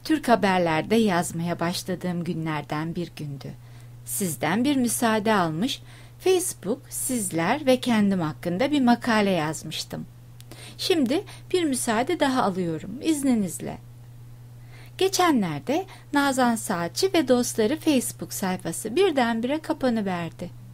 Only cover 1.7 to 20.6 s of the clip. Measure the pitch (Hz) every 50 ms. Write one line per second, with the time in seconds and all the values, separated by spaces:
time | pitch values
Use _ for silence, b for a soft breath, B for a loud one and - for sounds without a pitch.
1.7 | 180 - - - 185 175 - 180 175 175 170 156 170 160 160 165 156 151 143 -
2.7 | 156 151 156 165 165 180 175 156 - - 160 147 143 139 - - - - B B
3.7 | B B B B B B B - - - 202 175 151 - - 151 170 214 254 294
4.7 | 294 269 247 233 - - 254 226 220 220 202 220 220 202 175 165 156 156 202 277
5.7 | - - B B B B B B B B - 370 370 359 339 - - - - 175
6.7 | 240 285 - - - - - - 254 240 202 185 - 165 165 180 240 302 311 262
7.7 | 254 247 247 254 240 214 208 202 196 185 165 151 151 - - 175 170 185 247 277
8.7 | 294 294 254 240 240 233 - - 226 214 208 196 190 170 151 156 160 - - 156
9.7 | - - - - - 156 156 - - - - - - - - B B B B B
10.7 | B B - - 381 339 269 214 269 359 415 B B B B B - 370 339 302
11.7 | 262 247 - - 220 214 254 - 349 311 302 277 254 254 - 202 180 185 185 165
12.7 | 160 156 - - - 262 - 311 320 285 269 277 247 226 202 175 - - - 147
13.7 | 151 - - - - - - - - - - - - - - - - B B B
14.7 | B B B B B - 370 381 381 - 359 349 302 240 196 170 151 143 - -
15.7 | 269 339 381 B B B B B - 285 277 277 262 254 254 240 233 220 - -
16.7 | 208 170 175 170 - - - 392 381 339 302 254 254 240 247 240 - - 220 214
17.7 | 294 311 - 320 294 254 233 - - - 175 - - - - 185 185 180 - 165
18.7 | 165 - - 220 220 320 392 392 302 269 240 226 233 226 226 247 285 311 311 -
19.7 | 302 - - 254 233 226 208 196 185 175 170 165 - - 175 175 - -